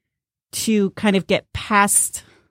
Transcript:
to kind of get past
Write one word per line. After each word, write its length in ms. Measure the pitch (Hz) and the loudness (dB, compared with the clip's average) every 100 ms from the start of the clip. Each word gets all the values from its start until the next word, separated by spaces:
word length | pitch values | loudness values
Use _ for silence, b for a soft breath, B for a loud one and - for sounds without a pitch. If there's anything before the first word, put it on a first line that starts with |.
| _ _ _ _ _ | _ _ _ _ _
to 380 | - - 214 196 | -6 0 0 0
kind 260 | - 208 196 | 0 0 0
of 100 | 165 | 0
get 260 | 196 - | -2 -4
past 720 | - - 208 202 - - - - b b | -10 -2 2 2 2 -2 -6 -16 b b